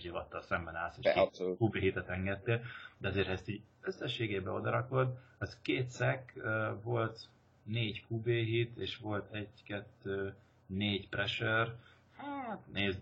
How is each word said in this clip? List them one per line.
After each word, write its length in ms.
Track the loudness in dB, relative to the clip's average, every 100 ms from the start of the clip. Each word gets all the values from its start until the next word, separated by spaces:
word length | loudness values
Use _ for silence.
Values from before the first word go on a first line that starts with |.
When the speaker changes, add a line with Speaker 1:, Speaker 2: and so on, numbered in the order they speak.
Speaker 1:
J 80 | -6
Watt-tal 320 | -6 -6 -8
szemben 340 | -2 -2 -2 -4
állsz, 220 | -6 2
és 60 |
Speaker 2:
De 100 | 4
Speaker 1:
két 80 | 6
Speaker 2:
abszolút. 340 | 4 2 -2 2
Speaker 1:
Q 80 | 2
B 60 | 4
hitet 340 | 2 0 -4
engedtél, 520 | -2 0 -2 0 0 0 -12 -14 -6
de 100 | 0
azért 200 | 2 2
ezt 200 | 0 -2
így 120 | -8 -8 _
összességében 720 | -6 -4 -4 0 0 0 0
odarakod, 640 | -2 0 0 2 2 2 0 -10 -8
az 220 | -8 -6
két 300 | -2 0 0
sack, 440 | 2 2 2 -4 -6
ö, 360 | 0 2 0 -2
volt 460 | 0 2 2 -2 -16 -20 _ _
négy 420 | -4 0 0 -2 -4
Q 100 | -2
B 80 | 2
hit, 520 | 2 4 4 2 -2
és 200 | -8 -6
volt 360 | -2 -2 -2
egy, 300 | -6 -8 -10
kettő, 720 | -8 -8 -8 -10 -4 -2 -2 -6 -18 _ -6
négy 440 | 0 2 2 -2
pressure. 640 | -2 0 0 2 2 2 -2 -16 -20 _ -12
Hát, 500 | -8 -6 -6 -8 -6
nézd, 340 | 0 2 0